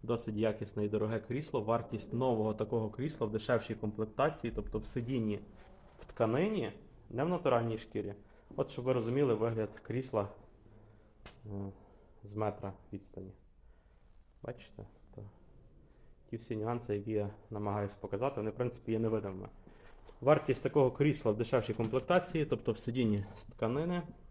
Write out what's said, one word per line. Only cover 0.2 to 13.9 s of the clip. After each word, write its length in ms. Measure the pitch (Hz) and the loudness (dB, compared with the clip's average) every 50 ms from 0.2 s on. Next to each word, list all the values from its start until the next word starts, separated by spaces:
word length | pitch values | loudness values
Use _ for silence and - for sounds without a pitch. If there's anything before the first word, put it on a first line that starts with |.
| - 113 107 | 0 -4 0
якісне 480 | 107 110 110 104 - 107 101 - 107 104 | 2 2 2 0 -2 -8 -6 -2 0 4
і 40 | 104 | 6
дороге 320 | 104 104 104 107 117 110 | 6 6 6 4 2 0
крісло. 420 | - - 123 139 151 - - 127 | 0 0 -2 -2 -2 0 0 0
Вартість 500 | 104 107 117 113 110 - 117 104 - - | 4 4 4 2 2 -2 -6 -6 -4 -2
нового 420 | - 117 131 131 120 110 107 110 107 | 0 2 4 4 4 4 4 2 2
такого 360 | 107 110 104 120 117 110 107 | 0 -2 0 0 0 0 -2
крісла 360 | 107 - 127 156 151 - 120 | -4 -4 -4 -4 -2 -2 -2
в 40 | 104 | 0
дешевшій 440 | 110 107 - - 123 113 - - 110 | 0 -2 2 2 2 2 2 -2 -6
комплектації, 760 | - - 107 107 - 110 107 - - 135 160 156 - - 120 - | -2 -2 -4 -2 -2 -4 -4 0 2 2 2 2 -2 -6 -4 -4
тобто 220 | 110 101 - - 110 | -4 -6 -2 -4 -4
в 60 | 107 | -4
сидінні 560 | - - 127 117 120 135 123 110 107 104 101 - - - - - - - - - - - - | -2 -4 -4 -2 0 0 0 0 0 -2 -2 -6 -14 -20 -20 -20 -20 -20 -20 -20 -20 -20 -20
в 40 | - | -20
тканині, 680 | - - - 117 113 120 139 180 214 220 190 123 98 - - - - - - - - | -18 0 0 2 2 4 2 2 2 0 -2 -2 -4 -6 -10 -20 -20 -20 -20 -16 -8
не 140 | - 120 139 | -2 -2 0
в 40 | 170 | 0
натуральній 500 | 180 170 175 131 127 117 117 113 113 110 | 0 2 4 4 4 4 4 2 -2 -4
шкірі. 360 | - - - 101 - 101 98 - - - - - - - - | -6 -6 -6 -4 -4 -4 -8 -12 -18 -20 -20 -20 -20 -12 -4
От, 140 | - 135 - | -2 -2 -2
щоб 140 | - - 120 | -2 -2 0
ви 80 | 131 | 2
розуміли 420 | 131 123 110 117 123 139 147 127 113 | 2 2 2 2 2 4 4 4 4
вигляд 460 | 104 110 117 113 110 107 101 - - | 4 2 0 2 0 -2 -4 -6 -14
крісла, 460 | - - 113 120 - - - 107 98 98 - - - - - - - - - - - - - - - - _ - - - - - - | -8 -4 -4 -4 -2 0 0 0 0 0 -6 -16 -20 -20 -20 -20 -20 -20 -20 -20 -20 -20 -20 -20 -20 -20 _ -20 -20 -20 -20 -16 -12
е, 40 | 104 101 101 101 98 95 - - - - - - - - - | -8 -6 -6 -6 -6 -8 -12 -20 -20 -20 -20 -20 -20 -20 -20
з 120 | - 101 101 | -16 -8 -4
метра 380 | 107 107 104 - - - 98 95 - - - | 0 0 0 -2 -4 -8 -10 -10 -10 -14 -12
відстані. 400 | 107 95 - - - 95 95 95 95 - - - - - - - - - _ - | -12 -12 -12 -12 -14 -14 -14 -14 -16 -18 -20 -20 -20 -20 -20 -20 -20 -20 _ -20